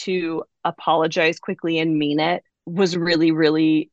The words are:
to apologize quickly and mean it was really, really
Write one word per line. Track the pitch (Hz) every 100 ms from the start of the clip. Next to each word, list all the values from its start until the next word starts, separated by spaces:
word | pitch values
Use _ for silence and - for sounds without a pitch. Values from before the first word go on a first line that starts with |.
| -
to | 185 165 160 - _
apologize | 170 - - 160 165 180 160 170
quickly | - - 170 160
and | 165 151
mean | 147 151
it | 160 180 - _ -
was | 175 185 175
really, | 170 165 165
really | 160 156 156 156 156 -